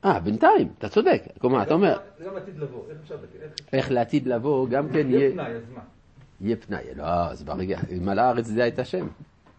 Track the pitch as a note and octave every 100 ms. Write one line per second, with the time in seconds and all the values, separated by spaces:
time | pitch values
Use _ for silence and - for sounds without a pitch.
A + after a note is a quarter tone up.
0 | G3 B2+ E3+ G#3+ D#4+ G#4 - - G#2+ -
1 | D#4 C#4 - - B2+ C3 G2+ D#3+ G3 -
2 | - - F3 F#3+ G3+ D#3 C#3+ B2 G2 D3+
3 | - D3+ - F#2 D3+ - - C3+ C3 B2+
4 | A#2 D3+ B2+ A#2+ B2+ C#3 C3 B2 D3+ D3+
5 | C#3+ B2+ C#3 - B2+ A#2 - - - _
6 | _ - - _ G2 A2+ - F#2+ B1+ C2
7 | D2+ F2 E2+ D2 D2+ D2 F#2 F2+ - F2+
8 | F2+ G2 B2+ A#2+ A2+ A2 A#2+ A#2 - F#3
9 | F3 - - _ _